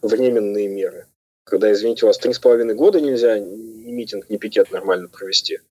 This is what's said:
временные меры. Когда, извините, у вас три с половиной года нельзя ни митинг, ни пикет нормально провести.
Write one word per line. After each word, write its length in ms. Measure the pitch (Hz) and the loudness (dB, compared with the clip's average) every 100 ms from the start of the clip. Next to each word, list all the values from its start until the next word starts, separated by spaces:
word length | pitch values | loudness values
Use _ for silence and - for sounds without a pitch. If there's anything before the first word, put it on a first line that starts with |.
временные 640 | 107 113 127 120 104 101 101 | -2 0 2 2 -2 -2 -4
меры. 380 | 98 95 - - _ _ _ _ | -4 -6 -8 -20 _ _ _ _
Когда, 260 | 98 107 | 0 2
извините, 340 | 104 113 113 110 | 2 0 2 2
у 20 | |
вас 100 | 104 | 2
три 160 | 123 | 0
с 60 | 120 | 2
половиной 340 | 127 117 117 | 4 4 2
года 260 | 110 170 190 | 2 4 4
нельзя 400 | 147 127 120 107 | 0 2 2 2
ни 520 | 95 104 113 110 117 | -4 -14 -18 -18 -12
митинг, 340 | 120 113 101 - | -10 -8 -12 -8
ни 80 | 104 | -8
пикет 340 | 107 104 95 | -4 0 0
нормально 360 | 92 95 90 90 | 0 -4 -4 -4
провести. 520 | - 95 95 - 98 _ | -16 -4 -4 -4 -10 _